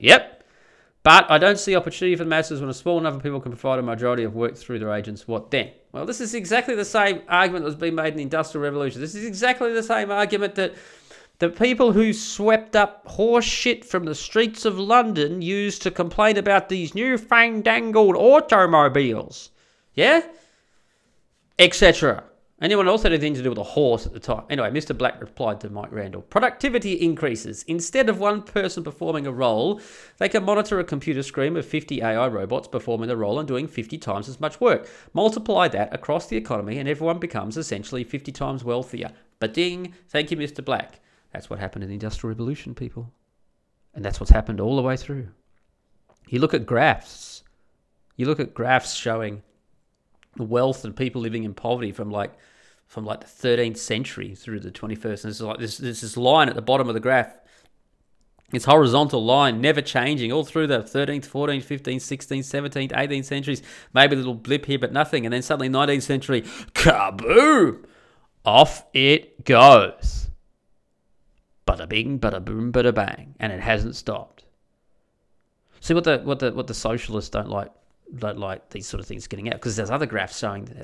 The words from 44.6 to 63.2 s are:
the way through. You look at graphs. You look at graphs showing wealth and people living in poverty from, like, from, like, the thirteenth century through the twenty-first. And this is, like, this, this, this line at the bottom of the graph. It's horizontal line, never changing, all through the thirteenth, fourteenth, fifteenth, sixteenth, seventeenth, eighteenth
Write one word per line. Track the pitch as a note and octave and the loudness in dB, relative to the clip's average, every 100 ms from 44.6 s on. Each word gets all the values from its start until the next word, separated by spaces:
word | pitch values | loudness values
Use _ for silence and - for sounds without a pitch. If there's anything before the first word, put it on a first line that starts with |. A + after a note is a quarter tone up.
| G#2 C3+ | -2 0
the | |
way | B2+ C3 | -2 -4
through. | - C#3 G2+ - _ _ _ _ _ _ _ _ _ | -6 -12 -12 -18 _ _ _ _ _ _ _ _ _
You | B2 | 0
look | D#3 | 0
at | C#3 | 0
graphs. | G#2 A#2+ D3 - - - - - _ _ _ _ _ _ _ | 0 2 2 2 -4 -20 -20 -20 _ _ _ _ _ _ _
You | - | -4
look | B2+ D3+ | -2 -2
at | C3 | -4
graphs | - A#2+ B2+ - | -4 2 2 0
showing | - A#2+ A2+ A2 G#2 - _ _ _ _ _ _ _ _ - | -6 -4 -4 -6 -10 -18 _ _ _ _ _ _ _ _ -12
wealth | A2 A#2+ C3 C3 | -4 0 0 -2
and | A2 - | -10 -8
people | C3 B2+ | -6 -6
living | A2+ A2+ | -6 -6
in | A2 | -8
poverty | G2 A#2 A#2+ A2 | -8 -6 -4 -6
from, | G2 G#2 | -8 -8
like, | G#2 G2 - _ _ _ _ _ | -6 -8 -12 _ _ _ _ _
from, | - | -12
like, | G#2 G#2 | -10 -10
the | - | -14
thirteenth | - B2 A#2+ A#2 A2 | -4 0 2 0 -4
century | - A2 C3+ - G2 | -6 -6 -6 -10 -14
through | F#2+ - G#2+ | -14 -12 -12
the | F#2 | -12
twenty-first. | - A2 G#2+ A2+ G#2 | -14 -12 -8 -8 -8
And | A2 | -10
this | G#2+ | -10
is, | |
like, | A2 A2 | -10 -8
this, | A2 - | -10 -8
this, | C3 A2 | -10 -10
this | A2 B2 | -10 0
line | B2 D#3 C#3 | 4 6 6
at | |
the | A#2 | 2
bottom | A2 C3+ B2 | 0 2 0
of | |
the | A2+ | -2
graph. | B2 C3 A2+ - _ _ _ _ _ _ _ _ _ _ _ | 2 2 2 -8 _ _ _ _ _ _ _ _ _ _ _
It's | B2 | -2
horizontal | C3+ D3+ C3+ C3 D3 C3 | 6 6 6 4 2 0
line, | A2 C3+ C#3 A2+ | 2 4 2 2
never | C#3 D3 | 0 0
changing, | C#3+ C3 B2+ D3 A#2 | -2 -2 -2 -2 -2
all | C#3+ | -4
through | D3 D#3+ D3+ | -2 -2 0
the | B2 | 0
thirteenth, | G#2 C#3 C#3+ C#3+ C3+ | -2 -4 -2 -4 -8
fourteenth, | C#3+ D3 C#3 C3 | -6 -4 -4 -6
fifteenth, | C#3+ C3+ B2+ | -10 -8 -8
sixteenth, | - C#3 - C3+ C3+ | -8 -10 -8 -8 -6
seventeenth, | C#3+ C#3+ C3+ C3+ A#2+ | -8 -6 -6 -4 -2
eighteenth | C#3+ C#3 | -2 -4